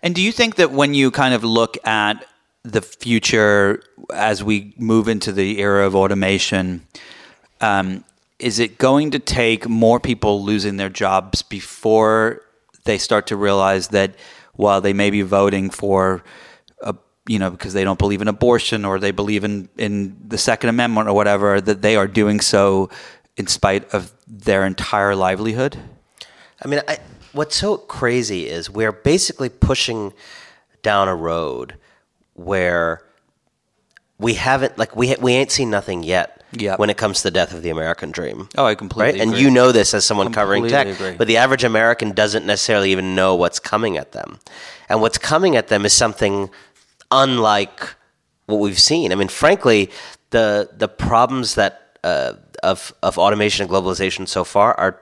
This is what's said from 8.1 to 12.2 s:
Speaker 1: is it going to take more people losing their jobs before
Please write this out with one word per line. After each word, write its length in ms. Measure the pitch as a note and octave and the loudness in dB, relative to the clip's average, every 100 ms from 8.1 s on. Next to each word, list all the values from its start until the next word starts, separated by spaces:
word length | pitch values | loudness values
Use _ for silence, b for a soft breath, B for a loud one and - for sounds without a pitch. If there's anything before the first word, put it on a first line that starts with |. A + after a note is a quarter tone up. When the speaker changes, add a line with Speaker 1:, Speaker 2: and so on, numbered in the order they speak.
| _ _ _ | _ _ _
Speaker 1:
is 220 | B2 G#2+ | -6 -2
it 180 | A#2 F#2+ | -4 0
going 320 | C3 C#3 D3+ | 2 2 0
to 80 | C#3 | -4
take 500 | - - A#2 A2 A#2 | -4 0 0 0 -2
more 300 | A2+ A2+ A#2+ | 2 4 2
people 460 | - A#2 G#2+ G#2 | 0 -2 0 0
losing 320 | G2+ G#2+ G2+ G2 | 0 -2 -2 -4
their 120 | G2 | -6
jobs 540 | F#2+ G2 F#2+ F#2 - | -2 0 0 -2 -8
before 1000 | - G2+ - - A2 A2 A2 A2 | -8 -12 -14 -6 0 4 4 2